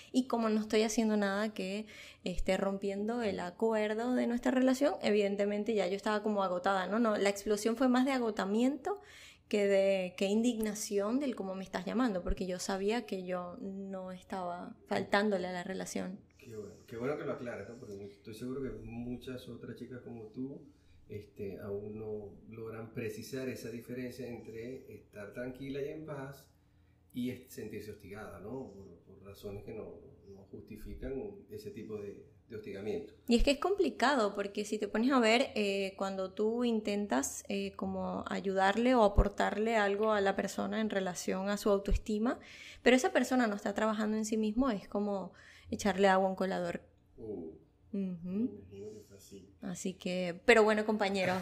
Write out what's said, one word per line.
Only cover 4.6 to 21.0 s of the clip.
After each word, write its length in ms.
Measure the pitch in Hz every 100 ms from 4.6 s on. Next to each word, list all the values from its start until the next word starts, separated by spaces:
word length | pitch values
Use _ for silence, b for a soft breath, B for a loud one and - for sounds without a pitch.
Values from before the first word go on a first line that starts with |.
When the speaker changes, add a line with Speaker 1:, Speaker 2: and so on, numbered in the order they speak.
| 262 262 285 -
Speaker 1:
evidentemente 720 | 226 208 202 202 202 208 208
ya 140 | 214 180
yo 80 | 196
estaba 280 | 220 208
como 200 | 214 202
agotada, 440 | 190 180 196 196 180
¿no? 120 | 214
No, 180 | 233 208
la 120 | 196
explosión 460 | 202 214 208 220 233
fue 120 | 262
más 160 | 247 262
de 60 |
agotamiento 880 | 262 233 214 190 214 254 294 370 403 B B B B -
que 200 | 208 202
de, 460 | 196 196 190 180 -
que 80 | 196
indignación 920 | 214 233 220 214 202 - 202 202 254
del 160 | 285 220
cómo 200 | 190 190
me 80 |
estás 220 | 190 190 180
llamando, 380 | 196 247 185
porque 220 | 185 175 185
yo 120 | 180
sabía 460 | - 190 202 233 220
que 200 | 190 180
yo 320 | 180 175 175
no 500 | 196 196 196 190 185
estaba 640 | 180 - 196 180 175 185 - -
faltándole 600 | 202 196 202 214 196 180
a 40 |
la 120 | 180
relación. 560 | 180 185 180 196 185 196 - _
Speaker 2:
Qué 160 | - 107
bueno, 180 | 98 - -
qué 100 | 117
bueno 200 | 127 151
que 80 | 147
lo 80 |
aclaras, 340 | 135 120 107 101
¿no? 60 | 117
Porque 280 | 104 98 101
estoy 280 | - 117
seguro 280 | 107 123 139
que 60 | 127 110
muchas 640 | 110 117 120 123 131 123 -
otras 260 | 117 - -
chicas 240 | 123 123
como 220 | - 117 107
tú, 340 | 131 135 151 - B B B